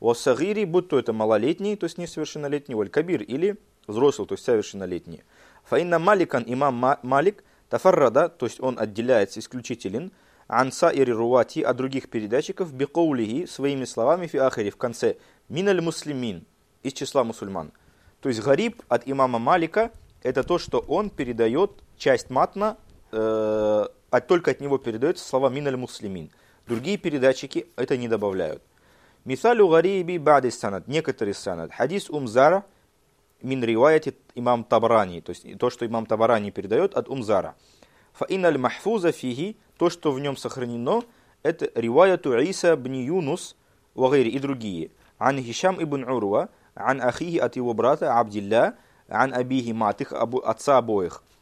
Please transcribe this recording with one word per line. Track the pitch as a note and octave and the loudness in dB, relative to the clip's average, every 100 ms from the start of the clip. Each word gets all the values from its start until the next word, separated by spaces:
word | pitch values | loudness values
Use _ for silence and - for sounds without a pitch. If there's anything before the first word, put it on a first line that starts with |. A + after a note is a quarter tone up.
Ва | A2+ | 0
сагири, | A#2 C#3 A#2+ F#3 G#3+ | 2 2 2 2 0
будь | G3 F3 F3+ | 0 0 2
то | C#3 | 0
это | A#2 | 0
малолетний, | A2 A2 G#2+ A#2+ E3 G3+ G#3 | 0 2 2 2 -2 -4 -4
то | |
есть | E3+ - | -6 -8
несовершеннолетний, | E3+ - D3+ D#3 C#3+ D3 C#3 | -12 -8 -8 -8 -6 -6 -6
валь | A2+ G2 | -4 -2
кабир, | - E3+ D3+ | -2 -2 -2
или | G#2 C3 F#3+ G3+ _ _ - | -4 -2 -2 -4 _ _ -8
взрослый, | G#2+ C#3+ C3+ G2 | 2 2 2 -6
то | |
есть | G2 | -6
совершеннолетний. | - A2+ G2+ G2+ F#2 F2 E2+ E2 _ _ - _ | 0 0 0 -8 -8 -8 -10 -18 _ _ -20 _
Фа | - C#3+ | -2 -2
инна | F3 E3 | 2 2
маликан, | F3 G#3 D#3+ C3 A2+ | 4 4 2 -2 -2
имам | B2 C#3+ | 0 0
Ма-, | A#2+ B2+ C#3+ | 2 0 0
Малик, | B2 C3+ F3 - _ _ - | 0 2 2 -2 _ _ -6
тафаррада, | A#2+ F#3+ F3 C3 A#2+ E3 | 2 4 6 6 4 2
то | - | -2
есть | A#2 - | -6 -4
он | B2+ B2 | -6 -4
отделяется, | A2 G2+ A#2+ A#2+ G2 - | -6 -4 2 4 2 -4
исключителен, | - B2+ - A#2+ - G#2+ F#3 _ _ _ - | -12 -12 -10 -8 -6 -8 -10 _ _ _ -4
ан | A2+ C3 | 0 0
саири | - E3+ D3+ B2+ | 2 2 4 2
руати, | A2+ A#2 B2 A2+ D#3+ | 2 4 4 2 0
от | D3 B2 | -2 -2
других | C3 C3+ - | -2 -6 -6
передатчиков, | A#2 G#2 A#2+ D3+ G3 F3 | -6 -2 -2 -2 -6 -8
бикаулихи, | B2+ C#3+ E3+ E3 C3 G#2+ B2+ F3 | -6 -4 0 0 0 -2 -4 -8
своими | - C#3 C#3 B2 | -4 -4 -4 -6
словами, | - A#2 F3 E3+ | -2 2 2 0
фи | C#3 | 0
ахири, | C3 B2+ G2+ | 0 0 -6
в | - | -4
конце, | B2 A2+ A#2 - _ _ - | -6 -2 -2 -2 _ _ -10
миналь | C3+ G3+ F#3 | -4 0 0
муслимин, | E3 D#3+ D3+ C#3 A#2+ F2 - _ _ _ | 0 -6 -8 -6 -6 -8 -14 _ _ _
из | - | -10
числа | - C3+ C#3 | -8 -4 -2
мусульман. | A#2 - G2+ F#2+ D#2 _ _ _ _ _ | -2 -4 -8 -10 -10 _ _ _ _ _
То | C#3 | -4
есть | A2 | -2
гариб | A2 C#3 A3+ - - | 2 2 2 -4 -4
от | B2 - | -2 -2
имама | C#3 C3 A#2+ | 0 0 0
Малика — | A#2+ F3+ D#3+ G#3 A3+ - - _ | 2 2 0 -2 -2 -4 -20 _
это | B2 C3 | -4 -2
то, | - F3 | 0 -2
что | - B2 | -2 -4
он | - D#3+ G#3 | -2 -2 -2
передаёт | - B2+ A2+ A2+ C3 G3+ - - - | -6 -6 0 0 2 -2 -4 -20 -4
часть | C#3+ B2 - | 2 2 0
матна, | C3 F3+ G3 G#3+ - - - - | -2 -2 0 -4 -4 -16 -20 -8
э, | A2 A2 A2 G#2+ G#2+ G#2+ G#2+ G2+ - - | -2 0 0 0 0 2 0 0 -6 -2
от, | B2 - | 0 2
только | F3 D#3 | 2 2
от | C3 | -2
него | C#3 C3+ | -2 -2
передаётся | B2 A2 C#3 - - | -2 -2 -2 -2 -2
слова | C3 C3+ | 0 0
миналь | C3 D3 B2+ | 0 -4 -4
муслимин. | B2 - G#2+ F#2+ D#2 _ _ _ - | -8 -10 -10 -10 -12 _ _ _ -8
Другие | A2+ C#3+ G3+ | -6 -4 -4
передатчики | F3 D3 C3 C3 C#3 E3 - - | -2 2 2 2 -2 -8 -8 -6
это | B2 C3+ | -4 -2
не | A#2+ | -2
добавляют. | A2 G2+ F#2+ D#2+ D2+ _ _ _ _ _ _ | -2 -2 -2 -4 -6 _ _ _ _ _ _
Мисалю | A#2 C3 A3+ A#3+ G3 | -8 0 2 6 6
гариби | D#3+ F3 G3 E3+ F3 | 6 4 0 -2 0
"бади | D3 C#3+ B2+ | 6 6 4
санад", | - A2 G2 G#2+ | -2 -6 -6 -4
некоторые | D3+ D#3 - G#2 | -4 -2 -4 -4
санад. | G2 - F2 E2 | -4 -6 -6 -8
Хадис | - B2+ G3 - | -4 -2 -2 -6
умзара | D3+ B2+ A2+ C#3+ F#3+ - _ _ _ _ _ _ _ | -6 0 4 6 4 -2 _ _ _ _ _ _ _
мин | - C3+ | -6 -2
риваяти | A#2 A2+ C#3+ D#3 D3 - _ | 0 4 6 6 2 -10 _
имам | - B2 A#2+ | -4 0 0
Табрани, | A2 A2+ A2+ A2+ F#2+ F2 | 2 2 6 4 2 -4
то | - | -12
есть | F2 - G2+ | -14 -12 -2
то, | B2 | -2
что | - A#2 | -2 -4
имам | A2+ | -4
Табрани | A2 A2 A2+ A2+ G#2 | -2 2 4 2 0
передаёт | G2 F#2+ A#2 G3 | -8 -2 0 0
от | B2+ A2+ | -2 -6
умзара. | C3+ G#2+ G2 D#2+ - _ _ _ _ _ | -6 0 0 0 -10 _ _ _ _ _
"Фа | - - | -8 -4
инналь | F#3+ F3 C#3 | 0 2 2
махфуза | B2+ - G3 A3+ E3+ | 0 -2 -2 0 0
фиги", | D3+ C3 B2 F#3 A3 _ - | -2 -6 -6 -8 -8 _ 0
то, | E3+ | 0
что | E3+ D#3 | 0 -2
в | C3 | -2
нём | C#3+ C3+ | -4 -6
сохранено, | A#2+ C3+ B2 A#2+ B2 A3 A#3+ _ _ _ | -8 -6 -6 -4 0 -2 -2 _ _ _
это | D3 D#3+ - | -4 -2 -4
"риваяту | - A#2 C3 F#3+ F3 D3 A#2 | -4 2 6 6 4 2 2
Иса | E3 F#3+ F3 D#3 | 0 2 2 2
бни | B2+ C3 | 0 -6
Юнус" | B2 F#3 C#3+ F3 - - _ _ _ | -2 -2 -2 -4 -8 -20 _ _ _
ва | - B2+ | 0 4
гайри, | C#3+ A#2 | 4 2
и | C3 | 0
другие. | C#3 C3 A2 F2 D#2 _ _ - | -4 -6 -6 -8 -8 _ _ -2
Ан | A#2 C#3 | -2 0
Хишам | A#2 A2+ F#3 F3+ | -6 -2 -2 0
ибн | D#3+ C#3+ | -4 -4
Урва, | B2 B2+ G2+ G#2+ G3 _ _ | -4 -2 0 0 -2 _ _
ан | - G#2+ C3+ | -6 -2 0
ахихи, | B2 - E3+ E3 | 0 -2 -4 -2
от | B2 C3 | -2 -2
его | A#2+ | -4
брата, | A2+ A#2 C#3+ D#3 A#2+ | 0 2 2 2 0
Абдилля, | A2+ G#2 G2 A2 F3 A#3+ _ _ - | 0 -4 0 2 2 -2 _ _ -8
ан | G#2+ C3 | -2 0
абихи, | B2 B2 C3 A#2 A2+ | 0 -2 -2 -2 -2
от | G#2+ G#2+ | -2 -2
их | C#3 | -6
обо-, | - A#2 B2 | -4 -2 -2
отца | - A2 - C3 | -2 -2 2 2
обоих. | A#2 G2+ E2+ - _ _ | 4 -2 -2 -8 _ _